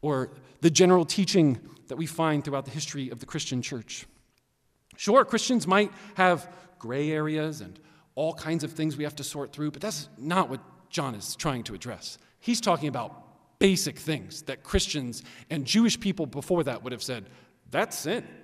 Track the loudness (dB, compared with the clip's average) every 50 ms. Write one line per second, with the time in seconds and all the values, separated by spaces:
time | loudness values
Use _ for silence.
0 | 0 0 0 0 0 -4 -6 -16 -20 -20 -14 _ 4 6 8 8 8 8 8 8
1 | 6 4 2 0 0 4 6 6 6 6 4 2 -4 -16 -20 -20 -12 -12 -8 -6
2 | -6 -6 -2 0 2 2 2 0 0 -2 -4 -4 -4 -4 -8 -8 -8 -6 -6 -6
3 | -6 -6 -8 -12 -12 -8 -8 -8 -6 -4 -4 -4 -4 -4 -8 -8 -10 -10 -14 -14
4 | -14 -18 _ _ _ _ _ _ _ _ _ _ _ _ _ _ _ _ -16 -6
5 | 0 6 6 6 6 6 2 0 2 2 0 0 2 4 4 4 4 2 0 -14
6 | -20 -14 0 4 4 4 4 4 0 -10 -20 -20 -20 -20 _ _ -10 -6 -2 -2
7 | 0 0 0 0 -2 0 0 -2 -2 -2 -4 -8 -12 -14 -16 -20 -20 _ _ _
8 | _ _ _ -2 -2 -2 -2 -4 -4 -2 -2 -2 -2 -4 -4 -2 -2 -2 -2 -2
9 | -6 -6 -6 -8 -10 -8 -8 -8 -8 -8 -6 -6 -6 -6 -4 -4 -8 -6 -6 -6
10 | -10 -12 -16 -10 -4 0 2 2 2 0 -2 -10 -10 -16 -20 _ _ _ -6 -4
11 | -4 -4 -6 -8 -10 -12 -10 -4 -4 -4 -2 -2 -6 -8 -12 -12 -10 -12 -12 -12
12 | -12 -16 -16 -16 _ _ _ _ _ -2 -2 0 2 2 2 2 0 -4 -4 -4
13 | -8 -8 -12 -18 -20 -20 _ _ _ _ _ _ 4 4 4 4 0 -4 -6 -6
14 | -6 -4 -4 -4 -6 -10 -16 -14 -10 -10 -12 -12 _ -2 0 0 0 0 -4 -4
15 | -4 -6 -8 -12 -14 -16 -20 -20 -12 _ -6 -6 -4 2 4 4 4 4 2 0
16 | -2 -2 -2 -2 -4 -6 -6 -10 -2 0 0 2 2 0 -4 -6 -8 -10 -10 -8
17 | -8 -8 -8 -8 -10 -14 -20 -20 -20 _ _ _ _ -4 -2 -2 -2 -2 -4 -8
18 | -4 -4 -4 -4 -4 -10 -18 -20